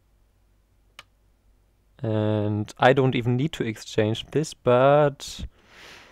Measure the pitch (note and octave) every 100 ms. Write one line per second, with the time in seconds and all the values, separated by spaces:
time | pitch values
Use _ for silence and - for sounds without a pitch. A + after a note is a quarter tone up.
0 | _ _ _ _ _ _ _ _ _ -
1 | _ _ _ _ _ _ _ _ _ _
2 | A2+ G#2+ G#2+ G#2+ G#2 G#2 G#2+ - B2 C#3
3 | C3 B2+ A#2 B2 D#3 - A#2+ A2 - -
4 | G#2+ A2 - C#3+ D#3 - B2 B2 C3+ D3
5 | D3 C#3+ - - - - _ - - -
6 | -